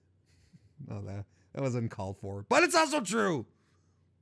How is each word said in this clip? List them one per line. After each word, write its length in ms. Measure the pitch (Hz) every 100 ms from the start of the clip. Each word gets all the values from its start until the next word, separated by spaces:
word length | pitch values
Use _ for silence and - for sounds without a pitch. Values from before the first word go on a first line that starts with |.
| _ _ _ _ _ - _ - 139
Oh, 120 | 107
that, 240 | 101 101 98 _ _
that 80 | -
was 140 | 139 120
uncalled 420 | 117 - 98 101
for. 280 | 95 101 -
But 160 | 269
it's 120 | 349 339
also 260 | 320 302
true. 440 | 180 226 196 151 101 _ _ _ _ _ _ _